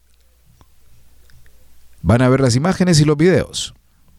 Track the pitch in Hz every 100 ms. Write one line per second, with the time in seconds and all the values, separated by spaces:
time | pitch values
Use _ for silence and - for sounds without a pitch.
0 | _ _ _ _ _ _ _ _ - -
1 | - - - - - - - - - -
2 | 82 117 127 127 131 117 160 185 180 160
3 | 151 147 165 156 - - - - _ _
4 | _